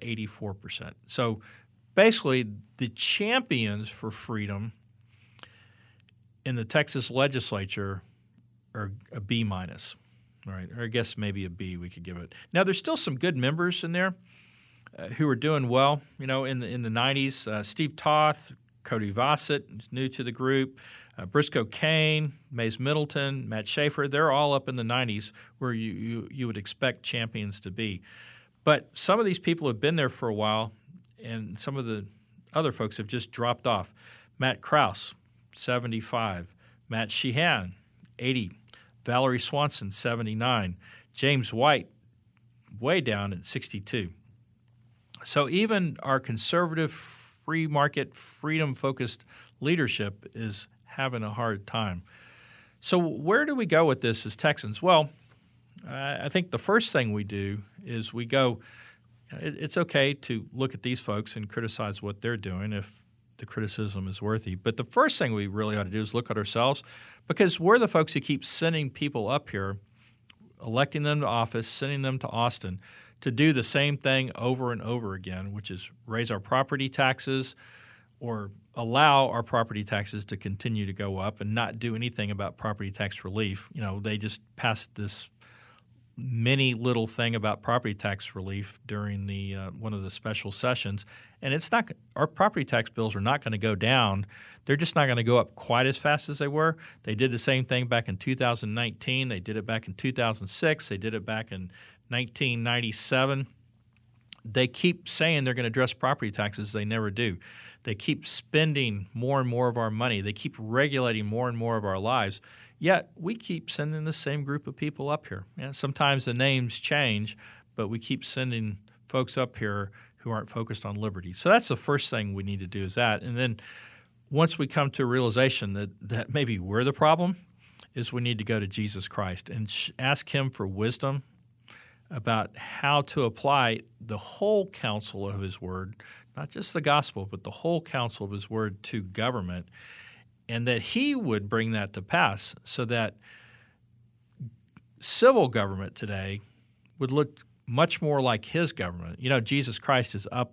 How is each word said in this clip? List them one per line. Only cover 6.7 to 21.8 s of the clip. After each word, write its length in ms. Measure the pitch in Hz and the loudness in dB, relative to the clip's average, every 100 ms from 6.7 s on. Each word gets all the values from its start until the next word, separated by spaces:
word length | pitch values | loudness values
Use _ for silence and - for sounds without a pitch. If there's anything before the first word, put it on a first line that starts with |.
| 151 143 135 120 | 2 4 0 0
legislature 920 | 123 143 131 - 101 101 - 98 95 - _ _ _ _ _ _ | 4 4 2 -2 -2 -4 -4 -4 -6 -10 _ _ _ _ _ _
are 180 | - 101 101 - | -8 -8 -8 -12
a 100 | 120 | -12
B 220 | 101 117 | -2 0
minus, 520 | 107 92 90 - - - _ _ _ _ 98 | 0 -2 -6 -10 -12 -12 _ _ _ _ -12
right? 220 | 95 90 120 | -10 -10 -8
Or 100 | 117 | -2
I 20 | |
guess 300 | 117 117 - | 0 -2 -2
maybe 280 | 104 98 92 | -4 -4 -6
a 40 | |
B 280 | 87 95 87 | -8 -8 -6
we 120 | 87 | -10
could 140 | 87 | -12
give 140 | 87 87 | -12 -12
it. 160 | 87 - - | -14 -18 -2
Now, 120 | 170 | 2
there's 160 | 190 190 | 2 2
still 180 | - 320 | 0 0
some 180 | - 127 | 0 0
good 220 | 180 139 | 0 2
members 460 | 127 160 175 175 | 0 2 0 0
in 80 | 170 | -2
there, 240 | 175 190 185 - - - _ _ - - - | 0 0 -2 -14 -20 -20 _ _ -20 -20 -14
uh, 120 | 87 | -12
who 180 | - 151 | 0 2
are 80 | 120 | 2
doing 340 | 147 151 127 | 2 2 4
well. 320 | 123 139 147 - - | 6 6 4 -4 -10
You 80 | 131 | -4
know, 200 | 135 131 | -2 -2
in 140 | 131 | -4
the, 80 | 113 | -4
in 140 | 123 | -4
the 80 | 117 | -2
nineties, 580 | 113 127 139 135 131 110 | 2 2 2 0 -2 -4
uh, 140 | 107 | -4
Steve 340 | 107 - 151 - | -4 -2 -2 0
Toth, 580 | 156 151 151 147 - - _ _ | 2 6 4 2 -6 -20 _ _
Cody 280 | - 113 104 | -4 -2 -2
Vossett, 580 | 101 131 151 - 143 - | 0 2 2 2 -2 -4
who's 200 | 101 - | -14 -10
new 160 | 123 135 | -4 -4
to 160 | 131 | -4
the 80 | 123 | -8
group, 480 | 120 131 135 131 135 - - - - | -2 2 2 2 -4 -20 -20 -18 -12
uh, 80 | 90 | 0
Briscoe 400 | 147 147 123 113 | 2 4 0 -2
Kane, 680 | - | 0